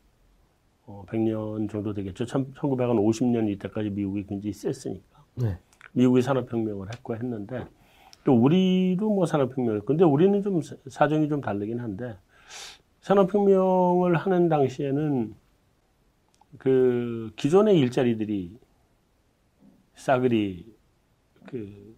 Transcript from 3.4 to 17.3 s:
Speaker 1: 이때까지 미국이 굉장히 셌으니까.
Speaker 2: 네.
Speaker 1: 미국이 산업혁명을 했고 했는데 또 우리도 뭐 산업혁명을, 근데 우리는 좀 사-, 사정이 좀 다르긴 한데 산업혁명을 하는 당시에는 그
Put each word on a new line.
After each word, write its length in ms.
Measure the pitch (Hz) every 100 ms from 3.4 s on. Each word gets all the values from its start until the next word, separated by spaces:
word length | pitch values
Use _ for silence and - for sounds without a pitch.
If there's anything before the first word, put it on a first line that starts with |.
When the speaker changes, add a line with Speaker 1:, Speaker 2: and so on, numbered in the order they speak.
| 110
Speaker 1:
이때까지 420 | 98 98 110 107
미국이 340 | 98 98 101
굉장히 280 | 98 101 104
셌으니까. 720 | 98 - - - 92 - _ _
Speaker 2:
네. 240 | - 117 87 _ _ -
Speaker 1:
미국이 300 | - 127 127
산업혁명을 640 | 127 131 123 117 110 101 95
했고 220 | 117 - 113
했는데 480 | 123 113 101 123 - _ _ _ _ _
또 100 | - 123
우리도 760 | 127 180 185 185 185 180 214
뭐 140 | 202 170
산업혁명을, 540 | 147 123 131 127 104
근데 240 | - 151
우리는 360 | 180 143 190 202
좀 200 | 202 180
사-, 140 | 135 - 131
사정이 400 | - 147 156 151
좀 120 | 147
다르긴 400 | 117 101 104 120
한데 340 | 120 95 123 101 _ _ - - - - _ _
산업혁명을 1120 | - 196 190 208 202 190 185 185 180 180 180
하는 340 | 160 196 180 175
당시에는 840 | 151 131 131 139 139 156 135 107 107 _ _ _ _ _ _ _ _ _ _ _ 135
그 720 | 135 131 127 120 120 117 113